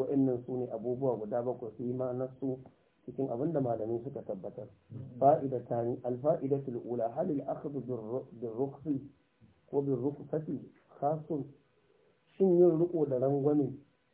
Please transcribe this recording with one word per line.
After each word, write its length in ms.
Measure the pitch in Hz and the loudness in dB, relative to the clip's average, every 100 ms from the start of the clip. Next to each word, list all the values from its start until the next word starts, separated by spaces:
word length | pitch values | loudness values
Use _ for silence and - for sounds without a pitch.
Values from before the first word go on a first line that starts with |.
| 131 | 0
wa'annan 380 | 139 135 123 123 | 2 2 2 -4
sune 240 | 127 123 | -6 -4
abubuwa 460 | 113 120 127 135 110 | -4 -4 0 0 0
guda 240 | 107 120 | -2 -2
bakwai, 300 | 123 120 113 | -2 -4 -8
fi 120 | - | -6
ma 280 | 123 127 127 | -4 -2 -2
nasu, 460 | 123 131 - 135 131 - _ _ _ - | -4 -6 -6 -6 -6 -10 _ _ _ -10
cikin 220 | - 135 | -6 -4
abin 200 | 120 160 | -2 0
da 100 | 151 | 0
malamai 380 | 123 113 110 117 | 0 0 -2 -4
suka 160 | 127 113 | -6 -8
tabbatar. 460 | 110 98 101 98 107 - _ - - - | -8 -8 -10 -12 -16 -18 _ -14 -14 2
Fa'idatani, 800 | 135 156 135 123 - 120 117 123 | 6 6 2 -4 -2 -2 0 -2
al-fa'idatul 800 | 123 123 147 - 135 139 131 117 | -4 0 0 0 0 0 -2 -6
ula, 240 | 113 120 113 120 | -4 -2 -2 -2
hal 140 | 190 | -2
al-akhdhu 480 | 139 135 - 151 143 | -2 -4 -6 -6 -8
bir-ru-, 480 | 120 120 107 131 127 117 | -6 -6 -4 -6 -6 -10
bir-rukhsi 560 | 113 110 139 135 156 135 - - _ _ - _ _ | -6 -4 -4 -4 -4 -4 -6 -18 _ _ -20 _ _
ko 100 | 143 | 0
bir-rukhsati 800 | 139 123 139 147 - 160 156 127 101 - _ - | 0 0 0 -4 -6 -6 -4 -6 -8 -20 _ -4
khasun? 460 | 143 156 151 151 131 - _ _ _ _ _ _ _ - | -2 0 -2 -6 -6 -14 _ _ _ _ _ _ _ 2
Shin 220 | 196 175 | 6 10
yin 160 | 175 160 | 8 8
riko 260 | 170 165 143 | 4 2 2
da 140 | 127 | 4
rangwame 520 | 131 139 143 147 127 - - _ _ | 4 4 4 4 2 -2 -14 _ _